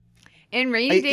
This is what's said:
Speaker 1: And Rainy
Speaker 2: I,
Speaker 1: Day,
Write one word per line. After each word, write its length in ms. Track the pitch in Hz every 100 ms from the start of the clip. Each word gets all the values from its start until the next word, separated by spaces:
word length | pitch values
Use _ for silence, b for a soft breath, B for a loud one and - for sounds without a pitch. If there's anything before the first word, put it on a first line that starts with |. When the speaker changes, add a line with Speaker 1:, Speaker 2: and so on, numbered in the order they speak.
| _ _ b b b
Speaker 1:
And 200 | 247 262
Rainy 280 | 233 254 370
Speaker 2:
I, 20 |
Speaker 1:
Day, 80 | 285